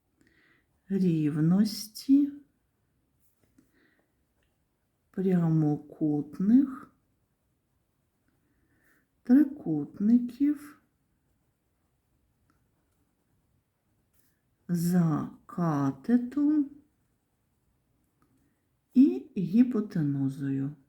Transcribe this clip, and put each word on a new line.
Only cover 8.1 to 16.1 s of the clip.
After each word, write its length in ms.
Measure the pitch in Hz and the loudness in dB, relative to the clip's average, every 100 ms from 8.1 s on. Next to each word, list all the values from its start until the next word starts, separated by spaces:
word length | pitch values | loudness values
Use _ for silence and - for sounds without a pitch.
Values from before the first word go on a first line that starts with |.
| _ _ _ _ _ _ _ _ _ _ _ | _ _ _ _ _ _ _ _ _ _ _
трикутників 1600 | - 254 - - - 151 143 - 202 247 247 - 285 294 - - _ _ _ _ _ _ _ _ _ _ _ _ _ _ _ _ _ _ _ _ _ _ _ _ _ _ _ _ _ _ _ _ _ _ _ _ _ _ - | 2 4 4 -2 -6 -6 -6 -4 2 2 2 -2 0 0 -8 -20 _ _ _ _ _ _ _ _ _ _ _ _ _ _ _ _ _ _ _ _ _ _ _ _ _ _ _ _ _ _ _ _ _ _ _ _ _ _ -8
за 640 | 175 170 180 165 147 - - _ | -4 0 2 2 -2 -6 -14 _
катетом 1200 | - 170 147 139 135 - | -6 -2 -2 -2 -4 -2